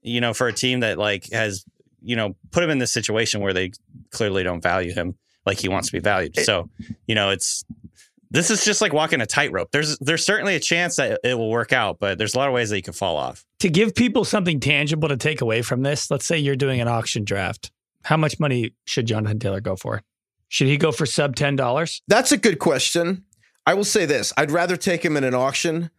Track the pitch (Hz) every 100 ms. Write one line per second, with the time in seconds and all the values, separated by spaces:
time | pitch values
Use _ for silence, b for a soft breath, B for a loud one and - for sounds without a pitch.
0 | 117 120 120 113 123 110 127 127 113 85
1 | 104 101 - 110 110 95 - _ _ _
2 | 98 117 104 90 - - 170 143 120 120
3 | 107 110 110 107 98 92 92 - _ -
4 | - - 107 95 90 87 87 92 87 92
5 | 87 - _ _ - 95 98 92 - 85
6 | 95 95 78 - 131 95 - B B 113
7 | - 110 98 98 - - - - - b
8 | b _ _ 151 170 208 214 202 208 147
9 | 156 151 110 - 143 90 - 143 151 151
10 | 131 160 - 208 196 170 - 170 175 165
11 | 123 110 123 123 110 117 113 131 104 82
12 | 98 92 107 123 139 123 110 104 87 92
13 | 95 78 64 - _ _ 190 156 226 -
14 | 247 247 190 208 180 147 139 147 147 160
15 | 151 131 151 156 117 113 120 123 139 147
16 | - 143 - 170 139 135 139 127 117 117
17 | 110 117 101 98 92 - - _ _ _
18 | - 160 156 - 151 123 113 _ - -
19 | 117 110 107 107 101 95 107 95 - 107
20 | _ _ _ _ _ - 135 147 156 151
21 | 147 - 143 120 143 139 123 135 165 -
22 | - 214 262 262 226 156 170 131 - 170
23 | 170 185 _ _ _ _ - 190 202 220
24 | 160 135 101 - 151 165 175 175 190 165
25 | 170 151 131 127 131 - 175 160 170